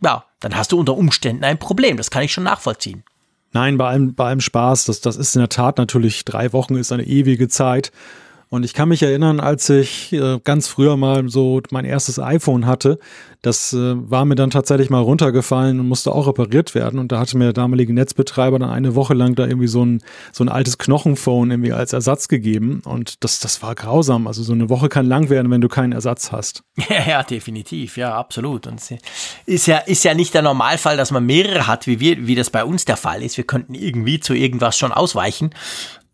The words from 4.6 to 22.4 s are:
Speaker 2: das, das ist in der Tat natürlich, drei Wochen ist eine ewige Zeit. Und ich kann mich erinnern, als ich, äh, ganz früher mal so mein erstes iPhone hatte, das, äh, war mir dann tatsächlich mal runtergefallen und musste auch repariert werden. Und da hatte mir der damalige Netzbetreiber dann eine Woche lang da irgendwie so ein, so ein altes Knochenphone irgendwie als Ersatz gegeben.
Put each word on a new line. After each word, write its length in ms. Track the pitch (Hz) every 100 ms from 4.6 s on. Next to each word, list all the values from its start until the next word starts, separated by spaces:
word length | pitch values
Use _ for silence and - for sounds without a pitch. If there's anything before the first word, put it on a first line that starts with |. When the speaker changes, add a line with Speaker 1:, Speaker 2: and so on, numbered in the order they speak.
| 123 131
Speaker 2:
das, 160 | - 110
das 160 | 117 110
ist 180 | 139
in 60 | 127
der 80 | 120
Tat 300 | - 123 -
natürlich, 460 | 117 123 113 - -
drei 260 | 107 120
Wochen 240 | 127 127 131
ist 160 | 117
eine 120 | 123
ewige 440 | - 135 135 123 127
Zeit. 420 | - 131 127 - - - - - - _
Und 160 | 123
ich 100 | 120
kann 160 | - 160
mich 120 | 165
erinnern, 380 | 143 139 160 151
als 300 | 143 147 -
ich, 420 | 139 131 - -
äh, 260 | 156 131 127
ganz 240 | 147 147 -
früher 300 | - 143 139
mal 280 | 135 135 127
so 320 | 127 131 131 -
mein 160 | 131 131
erstes 320 | 139 - 135
iPhone 480 | 127 160 - 123 120
hatte, 320 | 127 139 156 - - - -
das, 320 | 117 117 -
äh, 220 | 123 123 123 110
war 160 | 127 143
mir 80 |
dann 160 | 139 135
tatsächlich 400 | 139 - 139 135
mal 100 | 127
runtergefallen 800 | 117 160 147 127 - 131 131 127
und 80 | 127
musste 240 | 123 135
auch 140 | - 139
repariert 460 | 135 110 135 160
werden. 260 | 120 117 131
Und 120 | 123
da 60 | 117
hatte 200 | 120 127
mir 60 |
der 80 | 120
damalige 400 | 113 123 127 117
Netzbetreiber 640 | 120 131 - 135 - 131 131
dann 100 | 123
eine 260 | 120 131
Woche 200 | 120 135
lang 200 | 127 123 123
da 100 | 123
irgendwie 220 | 127 120
so 140 | 120
ein, 200 | 120 117 - - -
so 120 | -
ein 60 | 123
altes 260 | 123 123 123
Knochenphone 720 | - 147 160 139 - 123 120
irgendwie 220 | 123 120
als 220 | 117 127
Ersatz 340 | 131 120 139 -
gegeben. 540 | 131